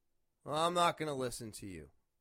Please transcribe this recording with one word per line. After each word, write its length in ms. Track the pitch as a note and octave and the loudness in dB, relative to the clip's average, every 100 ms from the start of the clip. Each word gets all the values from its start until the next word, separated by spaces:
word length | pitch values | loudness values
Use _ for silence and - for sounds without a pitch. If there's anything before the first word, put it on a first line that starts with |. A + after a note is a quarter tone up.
| _ _ _ _ | _ _ _ _
well, 100 | C#3 | -4
I'm 200 | D3+ E3 | 2 2
not 240 | F3 E3+ - | 6 4 4
gonna 160 | D#3 | -2
listen 360 | C#3 B2+ - A#2 | -2 -2 -4 -10
to 140 | - G2+ | -10 -10
you. 240 | E2+ C#2+ _ _ _ | -12 -14 _ _ _